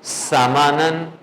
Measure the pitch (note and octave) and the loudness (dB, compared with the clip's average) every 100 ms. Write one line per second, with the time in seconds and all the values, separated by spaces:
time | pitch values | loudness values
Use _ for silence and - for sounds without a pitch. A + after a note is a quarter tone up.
0 | - - - C#3+ B2 C3+ C#3+ D3 D#3+ E3 | -12 -10 -2 2 2 4 2 2 0 -2
1 | E3 - | -8 -14